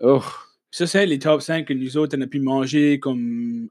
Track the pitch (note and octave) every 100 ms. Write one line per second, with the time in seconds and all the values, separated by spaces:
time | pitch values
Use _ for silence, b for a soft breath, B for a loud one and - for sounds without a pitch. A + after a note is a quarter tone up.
0 | A#2+ C3+ B B B B _ - F3 G3
1 | G3 C#3 D#3 D3+ - D#3+ D3 C3+ C3 D3
2 | D3+ C#3+ C3+ C#3+ C3+ C3+ C3 D3 D3 C#3+
3 | C#3 B2 A#2+ A#2 A#2+ A#2 A2+